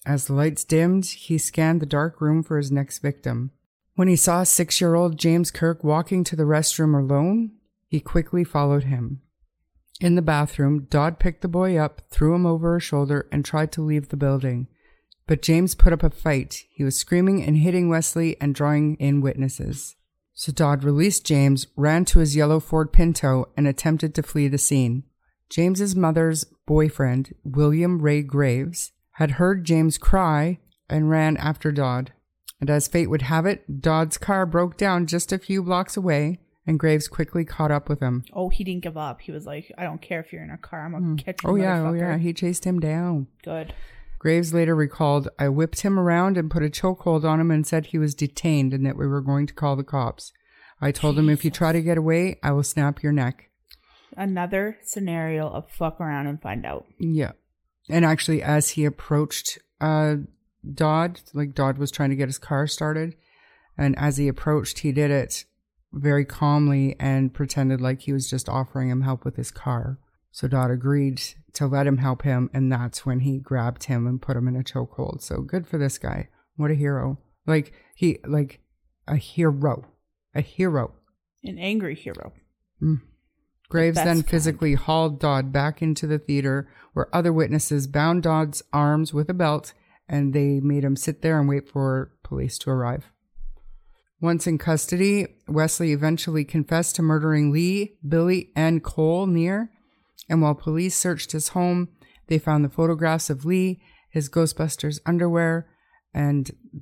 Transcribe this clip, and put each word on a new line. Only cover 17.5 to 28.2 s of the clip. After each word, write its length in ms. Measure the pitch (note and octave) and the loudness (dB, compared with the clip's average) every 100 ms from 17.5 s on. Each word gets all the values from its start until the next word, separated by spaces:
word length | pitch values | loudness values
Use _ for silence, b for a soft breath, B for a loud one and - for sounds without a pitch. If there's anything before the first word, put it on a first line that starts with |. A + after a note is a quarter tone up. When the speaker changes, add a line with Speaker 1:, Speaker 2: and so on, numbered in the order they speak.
| D#3 | 4
Speaker 1:
hitting 300 | E3+ F3+ F3 | 4 2 2
Wesley 480 | E3 D#3+ E3 E3 - | 2 0 -2 -2 0
and 140 | C#3+ C#3 | -2 0
drawing 400 | D3 D3 D3+ D#3 | 2 2 2 0
in 260 | C#3+ C#3+ | 0 2
witnesses. 720 | C3+ C3 C3+ - G#2+ B2+ - - _ _ _ | 0 -2 -4 -4 -8 -8 -12 -18 _ _ _
So 180 | - - | -12 -6
Dodd 320 | C3 D3 C#3+ | 0 2 2
released 440 | C#3+ C#3+ G3 - - | 2 2 2 2 2
James, 400 | D3 C#3 C3+ - - | 4 4 2 -2 -2
ran 300 | D3 E3 F3+ | 2 2 6
to 120 | F3+ | 6
his 180 | D#3 D3 | 6 4
yellow 240 | D3 D#3 | 4 2
Ford 320 | - D#3+ D#3 | 2 0 6
Pinto, 580 | - E3 D#3 C#3 C3 - - | 6 6 4 2 2 0 0
and 120 | D3 | 0
attempted 480 | C3+ E3 D#3 D#3+ D#3+ | 0 0 0 -2 -4
to 80 | |
flee 240 | - D3+ C#3+ | -4 0 0
the 100 | C#3 | 0
scene. 460 | - C#3 B2 B2 - _ _ _ - | 0 2 2 -2 -6 _ _ _ -8
James's 440 | - F3+ F#3 G3+ F#3 | 0 2 2 0 2
mother's 500 | E3 D#3+ E3 D#3 - _ - | 2 4 2 0 -6 _ 0
boyfriend, 720 | D3+ D#3 - C3 B2+ C3+ - | 2 2 2 0 0 -4 -10
William 580 | C#3+ C3+ D3 D#3 F3 F3 | -6 2 2 4 2 2
Ray 220 | D3 D3 | 2 0